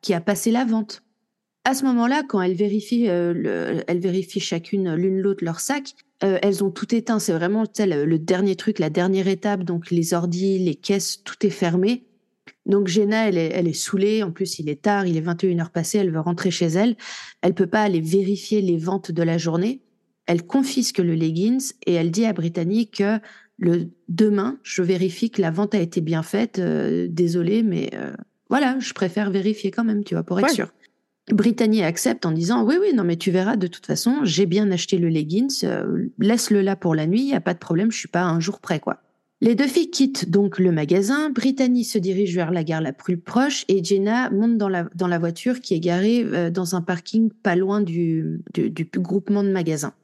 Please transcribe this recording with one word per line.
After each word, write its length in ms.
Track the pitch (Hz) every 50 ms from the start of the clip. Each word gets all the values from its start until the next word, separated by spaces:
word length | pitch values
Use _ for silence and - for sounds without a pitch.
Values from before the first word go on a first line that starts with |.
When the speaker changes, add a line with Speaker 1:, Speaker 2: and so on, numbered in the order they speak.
| -
Speaker 1:
qui 100 | - 196
a 80 | 170
passé 300 | 170 - 202 - - 233
la 140 | 226 240 262
vente. 360 | 233 220 220 214 208 - - _ _ _ _ _ _ _ _ _ _ _ _ _
À 100 | 247 269
ce 100 | 269 269
moment-là, 400 | 269 247 240 233 240 269 302 302 285
quand 140 | - 202 185
elle 120 | 180 190
vérifie, 540 | 175 208 208 202 214 202 - 240 233 240 214
euh, 240 | 175 175 175 175 175
le, 500 | 180 - - 98 85 85 - 107 - -
elle 140 | - 175 180
vérifie 400 | 170 190 175 190 185 - - 202
chacune 540 | - - - 170 165 - - 196 190 180 156
l'une 260 | 160 180 190 190 190
l'autre 240 | 190 202 196 - 175
leur 160 | 165 165 -
sac, 340 | - - 269 285 277 - - _ _ _ _ _ -
euh, 140 | 196 190 180 -
elles 220 | 202 196 175 202
ont 60 | 196
tout 220 | 175 - - - -
éteint. 260 | 233 226 - 233 214
C'est 120 | - - 175
vraiment, 320 | 160 170 180 202 220 220
tu 80 | 208 _
sais, 120 | - 214
le, 180 | 190 170 143 143
le 140 | 160 165 160
dernier 380 | 156 - 185 180 190 202 190
truc, 240 | 185 - - - -
la 100 | 170 156
dernière 380 | 151 180 175 185 190 190 190 190
étape. 340 | 190 180 - 208 202 196 180
Donc, 280 | 170 175 170 170 - 175
les 200 | 170 165 165 175
ordis, 460 | 170 170 175 170 175 190 196 190 190
les 160 | 185 175 143
caisses, 480 | - - - 196 196 - - - - _
tout 240 | - - _ -
est 40 | 208
fermé. 540 | 170 - 185 170 165 175 185 208 247 247 - _ _ _ _ _ _ _ _ - - _ _
Donc, 220 | - 196 202 202 185
Jenna, 400 | 170 214 208 202 214 220 226 214
elle 100 | 190 170
est, 120 | 165 160 -
elle 140 | 185 175 170
est 40 | 156
saoulée. 500 | - - - - 190 190 208 220 220 208
En 80 | 180 165
plus, 260 | - 196 180 - -
il 100 | 160 151
est 140 | 147 139 _
tard, 240 | 214 202 202 196
il 100 | 185 170
est 40 | 160
vingt 220 | 156 170 170 170 -
et 20 |
une 140 | 190 180 170
heures 100 | 165 170
passées, 280 | _ 170 165 - - 208
elle 120 | 202 185
veut 80 | 160 160
rentrer 320 | 151 170 175 170 - 190
chez 160 | 170 - 180
elle. 300 | 165 156 180 208 240 233 - - - - - - - - _ -
Elle 120 | 175 190
peut 120 | - 190 185
pas 140 | 170 214 214
aller 180 | 208 185 165
vérifier 600 | 160 160 165 196 196 180 202 190 - - 220 214
les 160 | 196 180 170
ventes 360 | 165 160 180 190 196 190 - 170
de 100 | 165 170
la 160 | 170 165 170
journée. 440 | 151 165 160 170 180 220 262 269 _ _ _ _ _ _ _ _ _
Elle 180 | - 170 170 170
confisque 540 | - - 269 269 269 - 269 240 - - -
le 160 | 180 170 165
leggings 580 | 160 160 160 160 165 190 220 247 262 254 - - _ -
et 80 | - 175
elle 160 | 170 165 170 165
dit 120 | 202 233
à 60 | 226 214
Brittany 560 | 175 165 170 170 180 170 170 196 226 233 214
que 300 | - - 202 202 220 220 214 - - - - _ _ -
le, 300 | - 175 170 175 170 170 - _ _ -
demain, 500 | 175 165 214 214 208 202 190 226 269 - _
je 180 | - - - 185
vérifie 480 | 170 190 180 185 190 175 - - 226
que 100 | - - 196
la 80 | 165 160
vente 220 | 170 208 202 -
a 40 | 208
été 200 | 170 165 - 180
bien 220 | 165 156 165 160 160
faite. 340 | - - 202 233 233 _ -
Euh, 480 | 180 170 156 156 139 135 156 170 180 180
désolée, 540 | 170 160 180 170 165 175 170 170 202 226 233
mais, 280 | 214 175 165 - - -
euh, 180 | - - 67 - - - _ _ _ _ _
voilà, 280 | - 262 285 254 254 269
je 120 | 240 - -
préfère 360 | - 202 185 175 214 208 202
vérifier 400 | 185 196 185 208 214 208 - 196 190
quand 120 | - 233
même, 180 | 226 214 208 208
tu 120 | - -
vois, 80 | 165 165
pour 160 | - 180 180
être 60 | 214 285
Speaker 2:
Ouais. 60 | 311
Speaker 1:
sûre. 180 | 190 131 - _ _ _ _ _ _ _ _ _ _ _ -
Brittany 520 | 214 208 202 240 226 233 240 214 214 220 185
accepte 420 | 156 175 170 - 254 - - -
en 60 | 175 160
disant, « 320 | 160 170 170 233 247 226
Oui, 80 | 208 294 349
oui, 120 | 392 415 320
non, 100 | 233 190
mais 120 | 175 170
tu 140 | 165 - 196
verras, 260 | 170 185 185 202 240
de 120 | 214 180 175
toute 180 | 175 - -
façon, 340 | - 151 151 - 233 254 294 294
j'ai 200 | 196 156 156 202
bien 260 | 180 165 202 214 202 185
acheté 260 | 170 170 - - 175
le 100 | 170 170
leggings, 520 | 160 160 147 151 160 202 247 269 269 - -
euh, 440 | 180 - - - - - 170 - - - -
laisse-le 440 | - 202 226 240 - - 220 202 190
là 120 | 196 196
pour 220 | 190 - 180 160
la 100 | 156 156
nuit, 220 | 160 180 226 262 277
y 40 | 277
a 60 | -
pas 140 | 170 180 175
de 60 | 170
problème, 320 | - - 170 165 202 226 220
je 60 | -
suis 100 | - -
pas 140 | - 175 180
à 40 |
un 140 | 180 165 170
jour 180 | 160 170 202 -
près, 220 | - - - -
quoi. » 180 | - - - - _ _ _ _ _ _ _ _
Les 140 | - 226 240
deux 140 | 202 277 277
filles 220 | - 359 330 339
quittent 400 | - - 269 269 269 - - -
donc 280 | 165 202 202 196 202 -
le 140 | 185 185 170
magasin, 580 | 156 151 139 170 190 202 202 262 285 302 311
Brittany 540 | 262 247 - 269 269 269 269 254 247 247 233
se 140 | - - 220
dirige 360 | 175 185 190 185 208 190 170
vers 160 | 180 170 156
la 140 | 180 175 160
gare 160 | 151 160 160
la 120 | 160 151 135
plus 260 | _ - - 180 170
proche 460 | 170 - - 233 262 285 269 - - -
et 140 | 185 196 175
Jenna 460 | 165 202 196 190 208 220 240 254 -
monte 280 | - 196 214 233 233 220
dans 100 | 208 196
la, 200 | 190 180 170 - -
dans 100 | 170 185 180
la 100 | 175 170
voiture 400 | 165 170 165 - - 247 254 247
qui 140 | - - 202
est 60 | 165
garée, 440 | 160 175 170 180 190 214 233 240 226
euh, 260 | - - 170 175 170
dans 240 | 170 190 185 170 190
un 60 | 180
parking 500 | 170 175 185 170 - - - 220 226 220
pas 240 | - _ _ 202 175
loin 240 | 175 190 190 196 208
du, 600 | 208 170 165 170 170 165 160 160 156 160 160 165 170 - -
du, 180 | - 165 -
du 140 | - 160 165 160 -
groupement 480 | - 180 - 180 202 - - 202 202 196
de 60 | 202
magasins. 440 | 196 190 175 160 156 147 - 127 - _